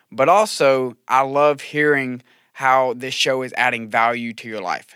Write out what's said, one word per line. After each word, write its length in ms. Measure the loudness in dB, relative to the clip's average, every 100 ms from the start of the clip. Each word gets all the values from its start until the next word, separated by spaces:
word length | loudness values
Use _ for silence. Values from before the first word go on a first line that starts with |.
| _
but 180 | 0 4
also 680 | 4 2 2 2 2 0 -8 0
I 140 | 0
love 380 | 2 2 2 2
hearing 640 | -4 -2 2 0 -2 -10 -14 _ _
how 420 | -4 2 2 2
this 200 | -4 -8
show 280 | -4 -2 -2
is 100 | -4 -2
adding 320 | -2 -2 -4
value 440 | 0 0 0 -8
to 140 | -12 -12
your 120 | -10
life. 340 | -6 -6 -8